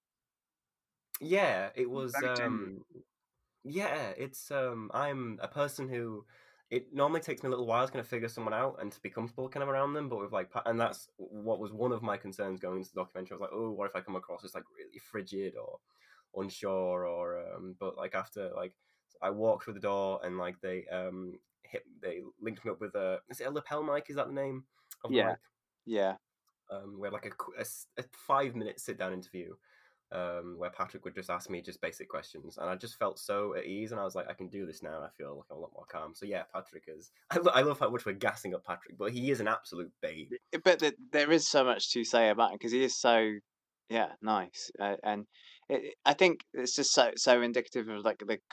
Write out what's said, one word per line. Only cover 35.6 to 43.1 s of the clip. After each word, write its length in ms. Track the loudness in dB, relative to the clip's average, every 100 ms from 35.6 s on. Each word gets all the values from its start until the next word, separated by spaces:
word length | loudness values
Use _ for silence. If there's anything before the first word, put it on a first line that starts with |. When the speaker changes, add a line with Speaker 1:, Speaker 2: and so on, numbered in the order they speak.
| -12
Speaker 1:
more 120 | -14 -12
calm. 300 | -10 -10 -10
So, 100 | -6
yeah, 180 | -6
Patrick 420 | -4 -8 -10 -16 -16
is, 240 | -16 -18 _
<laughs> 80 | _
I 60 | 4
lo-, 120 | 8
I 80 | 8
love 160 | 6 4
how 100 | 2
much 160 | 2 -2
we're 80 |
gassing 400 | 0 0 0 -4 -6
up 100 | -4
Patrick, 320 | -8 -8 -4
but 140 | -2
he 180 | 0 2
is 80 | 2
an 60 | 2
absolute 440 | 0 -2 -10 -10 -6
babe. 300 | -6 -6 -10 -12 -8 4
Speaker 2:
But 160 | 6 8
the, 160 | 4 2 2
there 200 | 4 8
is 160 | 6 8
so 160 | 6
much 280 | 6 4 2
to 100 | 0
say 260 | 4 8 8
about 220 | 8 4
him, 60 | 2
'cause 120 | 0
he 120 | 4
is 140 | 4 4
so 400 | 6